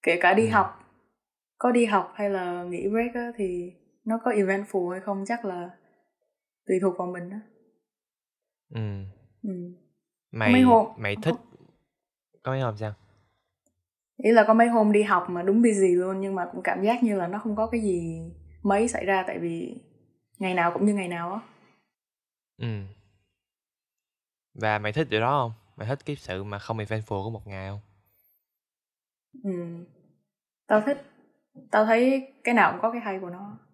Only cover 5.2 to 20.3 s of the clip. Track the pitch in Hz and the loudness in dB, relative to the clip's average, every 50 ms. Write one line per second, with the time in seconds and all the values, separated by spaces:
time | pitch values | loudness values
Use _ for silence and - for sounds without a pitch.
5.2 | 196 196 233 233 233 202 180 175 175 180 - _ _ _ _ _ _ _ _ _ | -4 -6 -6 -6 -6 -8 -8 -8 -10 -12 -14 _ _ _ _ _ _ _ _ _
6.2 | _ _ _ _ _ _ _ _ _ - 190 185 190 196 180 185 180 180 180 180 | _ _ _ _ _ _ _ _ _ 0 0 2 2 0 0 0 -6 -6 -6 -8
7.2 | 175 180 196 214 214 - _ _ _ _ _ _ _ _ _ _ _ _ _ _ | -10 -12 -12 -14 -16 -16 _ _ _ _ _ _ _ _ _ _ _ _ _ _
8.2 | _ _ _ _ _ _ _ _ _ _ - 113 110 107 101 98 95 98 98 _ | _ _ _ _ _ _ _ _ _ _ -8 -8 -6 -6 -8 -10 -12 -14 -18 _
9.2 | _ _ _ _ - 214 190 180 175 180 180 - _ _ _ _ _ _ _ _ | _ _ _ _ -10 -10 -8 -8 -10 -12 -16 -20 _ _ _ _ _ _ _ _
10.2 | _ _ - 110 113 214 247 254 262 254 240 226 214 - - - 113 101 101 214 | _ _ -6 -2 2 4 6 6 8 8 8 6 6 2 -4 -8 -6 -6 -4 -2
11.2 | - 156 170 - - - - - - _ _ _ _ _ _ _ _ _ _ _ | -2 -2 -2 -2 -6 -20 -20 -20 -20 _ _ _ _ _ _ _ _ _ _ _
12.2 | _ _ _ _ _ 127 131 135 135 120 107 104 110 107 104 _ _ _ _ _ | _ _ _ _ _ -6 -4 -2 -2 -4 -4 -4 -8 -8 -8 _ _ _ _ _
13.2 | _ _ _ _ _ _ _ _ _ _ _ _ _ _ _ _ _ _ _ _ | _ _ _ _ _ _ _ _ _ _ _ _ _ _ _ _ _ _ _ _
14.2 | 127 214 233 226 208 208 220 226 233 233 233 233 214 214 208 208 214 208 202 180 | 2 6 8 8 8 8 8 6 6 6 6 4 4 6 4 4 4 4 2 0
15.2 | 180 - 180 175 175 190 202 226 233 240 214 196 190 185 175 180 180 185 190 190 | 0 -2 -6 -4 0 2 4 6 6 6 6 4 4 4 4 4 2 0 -2 -4
16.2 | 190 196 196 185 175 175 - 180 185 185 - 180 190 208 233 247 254 226 208 196 | -4 -4 -4 -4 -6 -6 -8 -6 -4 -4 -4 0 2 0 2 2 2 0 0 0
17.2 | 175 170 185 208 214 233 208 208 220 226 233 240 220 208 185 175 170 165 165 165 | -2 -4 -6 -6 -6 -6 -2 -2 -4 -2 -2 -2 -2 -2 -2 -2 -4 -6 -8 -8
18.2 | 165 165 - - - - - - - 202 196 202 226 240 233 - - 185 196 190 | -12 -14 -16 -20 -20 -20 -20 -6 -2 0 2 2 2 0 -2 -4 -2 0 0 0
19.2 | 185 180 - 175 170 170 165 165 - - - - - _ _ _ _ _ _ _ | 0 -2 -6 -6 -6 -6 -6 -6 -8 -10 -12 -14 -18 _ _ _ _ _ _ _
20.2 | _ _ | _ _